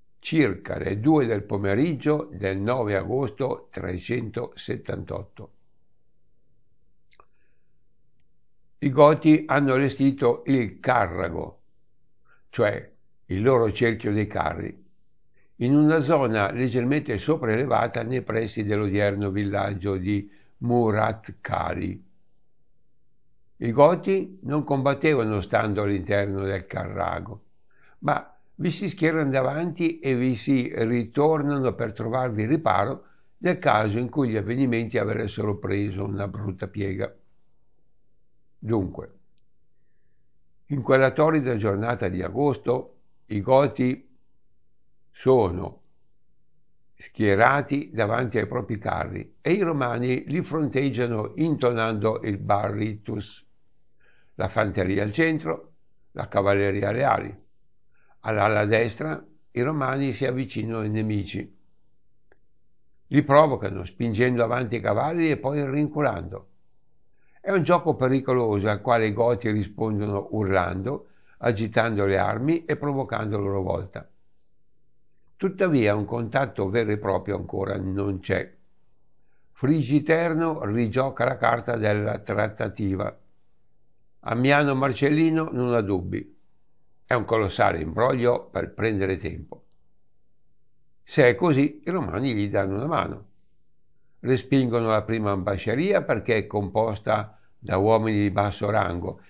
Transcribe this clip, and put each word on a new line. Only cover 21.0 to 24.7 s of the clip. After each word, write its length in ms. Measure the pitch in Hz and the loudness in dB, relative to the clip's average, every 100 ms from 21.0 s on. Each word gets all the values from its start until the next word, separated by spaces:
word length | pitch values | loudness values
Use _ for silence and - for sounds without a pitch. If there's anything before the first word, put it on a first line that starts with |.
| 110 110 - - | 0 -2 -10 -14
Kali. 640 | - - 85 87 92 - - - - - - - - - - - - - - - - - | -6 -4 -2 -4 -6 -8 -14 -20 -20 -20 -20 -20 -20 -20 -20 -20 -20 -20 -20 -20 -20 -8
I 120 | 117 | -2
Goti 680 | 113 151 180 196 190 185 - | 4 6 4 0 0 -2 -8
non 220 | 127 147 | -4 -4
combattevano 760 | 139 | 0